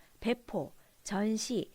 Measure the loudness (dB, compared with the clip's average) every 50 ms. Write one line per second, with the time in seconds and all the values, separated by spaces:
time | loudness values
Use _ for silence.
0 | -20 -20 -14 -4 0 0 0 0 -2 -4 -4 -4 -4 -4 -8 -18 -20 -20 -20 -16
1 | -8 -2 0 2 2 2 2 0 0 0 0 -2 -2 -4